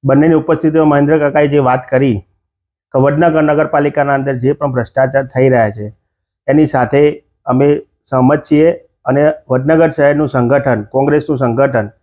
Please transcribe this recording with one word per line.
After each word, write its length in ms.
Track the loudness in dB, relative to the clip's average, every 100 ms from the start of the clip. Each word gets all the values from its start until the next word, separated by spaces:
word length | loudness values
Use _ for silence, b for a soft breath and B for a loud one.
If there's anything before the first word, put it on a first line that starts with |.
બંનેની 340 | 0 2 4 2
ઉપસ્થિતિમાં 480 | 0 -2 0 0 2
મહેન્દ્ર 280 | 2 2 2
કાકાએ 280 | 0 0 0
જે 120 | 2 0
વાત 180 | -2 -2
કરી 300 | -2 0 -2 -6 _ _ _ _ _ _
કે 80 | 0
વડનગર 400 | 0 2 0 2
નગરપાલિકાના 720 | 0 0 0 0 -2 -2 -2 -2
અંદર 140 | -2 -2
જે 100 | -2
પણ 200 | -2 -4
ભ્રષ્ટાચાર 520 | -4 -4 -2 -2 -2 -4
થઈ 160 | 0 2
રહ્યા 260 | 2 0 -4
છે, 100 | -14 -16 _ _ _ _ -2
એની 240 | 0 2
સાથે 280 | 0 0 2 0 -2 _ _ -4
અમે 220 | 0 0 0 -4 _ _
સહમત 360 | 0 2 0 0
છીએ 260 | 2 2 0 _ _ -4
અને 180 | 0 0 -2 _
વડનગર 400 | -4 0 2 2
શહેરનું 420 | 2 0 0 -2
સંગઠન, 500 | -2 0 0 0 -4 -4 -2
કોંગ્રેસનું 460 | 0 -2 -2 -4
સંગઠન 440 | -2 0 0 0 -6 _